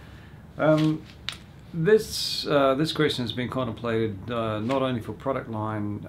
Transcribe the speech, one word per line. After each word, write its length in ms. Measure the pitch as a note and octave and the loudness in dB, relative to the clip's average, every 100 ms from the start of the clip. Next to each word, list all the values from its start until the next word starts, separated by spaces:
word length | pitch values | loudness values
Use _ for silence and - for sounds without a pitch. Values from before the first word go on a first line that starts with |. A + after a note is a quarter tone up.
| - - - - - - | -18 -18 -20 -20 -18 0
Um, 460 | D3 D#3 D#3 D#3 - - - - - - - | 4 4 4 0 -8 -14 -14 -14 -18 -20 -10
this, 760 | E3 E3+ G#3+ G#3+ - - - - | 0 6 6 4 -4 -4 -4 2
uh, 260 | C#3+ C3+ | 4 4
this 180 | C3+ D#3 | 4 0
question 320 | - D3 - | 2 0 2
has 80 | A2+ | -4
been 160 | A#2+ A#2 | -2 -2
contemplated, 840 | C3 A#2 A2 A#2 A2+ A2 F#2+ G2+ | -2 -2 -4 -2 0 0 -2 -6
uh, 280 | A#2 A2 G#2+ | -2 -2 -2
not 220 | A2+ C3+ | 0 0
only 200 | C3 A#2+ | 2 -2
for 120 | G#2+ | -4
product 380 | - C3+ B2+ C3+ | -6 -4 -4 -4
line 520 | A2 A2 G#2+ G#2 G#2 | -4 -2 -2 -4 -6